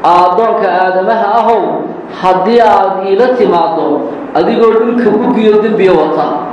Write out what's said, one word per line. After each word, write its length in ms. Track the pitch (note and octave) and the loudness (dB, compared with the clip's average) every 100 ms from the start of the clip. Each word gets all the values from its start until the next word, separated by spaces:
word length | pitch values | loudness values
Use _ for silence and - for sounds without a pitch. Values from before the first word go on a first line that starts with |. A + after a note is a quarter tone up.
Aaddoonka 640 | - F3 F3+ F#3 A3+ - G3 | 2 2 2 2 0 0 -2
aadamaha 600 | F3+ F#3 F#3 F#3 A3 G#3 A3+ | 0 0 -2 -2 -2 0 0
ahow, 220 | A3 A3+ E3+ - - - - - | 0 0 -2 -6 -8 -10 -14 -4
haddii 380 | F#3 F#3 F#3 A#3 | 0 0 2 2
aad 460 | A3 - F#3+ F#3+ G3 | 4 2 0 -2 -2
iila 200 | G3 B3+ | 0 2
timaaddo 840 | B3+ G3 F3 E3 D#3+ C#3+ D3 D#3 - - D3+ | 2 2 2 0 -2 -2 -4 -4 -10 -6 -2
adigoo 360 | F#3 A#3 A3+ A3 | 0 2 2 2
dhulka 320 | A#3 A#3+ A3+ | 0 0 0
muggiyo 480 | - - A3 G#3+ G#3 | 0 0 0 2 2
dembiga 300 | A3 F#3 F#3+ E3 | 2 0 2 2
wata 320 | D3+ - - - - | 0 -2 -4 -4 -8